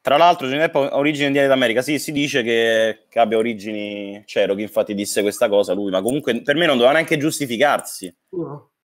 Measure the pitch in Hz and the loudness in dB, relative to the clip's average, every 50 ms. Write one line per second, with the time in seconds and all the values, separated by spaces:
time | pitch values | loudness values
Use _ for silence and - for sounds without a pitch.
0 | _ - 131 147 165 175 175 - 139 127 135 147 160 165 165 151 135 139 - 131 | _ 2 4 6 6 6 4 4 0 -4 -2 0 0 0 2 0 0 0 0 0
1 | 143 151 156 139 143 139 139 143 139 139 135 131 127 117 113 120 120 - 151 139 | 0 0 0 0 0 0 2 2 4 4 4 4 2 2 0 0 0 0 -4 -4
2 | - - 156 143 143 139 135 139 117 117 117 117 113 113 113 110 110 110 107 _ | -4 -4 -4 -2 -2 0 0 -2 0 0 0 2 2 2 2 2 2 0 -2 _
3 | _ _ _ 113 117 110 110 110 110 117 113 104 95 110 107 107 104 104 104 104 | _ _ _ 2 2 4 4 0 0 0 -4 -6 -8 -8 -8 -8 -8 -8 -8 -10
4 | 101 101 101 104 104 - - 117 101 95 98 98 107 98 - 110 104 - 107 101 | -10 -12 -14 -16 -16 -8 -2 -2 0 0 0 -2 -4 -4 -2 -4 -2 -2 -2 -4
5 | 104 - - 110 101 104 - - 123 113 101 101 101 98 90 98 104 98 92 92 | -4 -4 -2 0 0 -2 0 0 0 2 2 2 2 0 -2 -4 -4 -2 -2 -2
6 | 95 113 127 151 143 - 113 120 - - 143 151 175 165 143 123 120 127 143 160 | -2 -2 -4 -2 -2 -2 -4 -4 -2 -2 -2 0 2 0 2 4 4 4 4 2
7 | 165 - 170 151 135 160 147 - 147 123 120 107 135 143 127 104 - - - - | 0 0 -2 -2 -2 -4 -4 -4 -6 -6 0 0 2 2 2 0 -2 -8 -14 -12
8 | - - - _ _ _ - - 160 139 143 143 _ _ _ _ _ | -14 -14 -16 _ _ _ -10 -10 -10 -10 -12 -16 _ _ _ _ _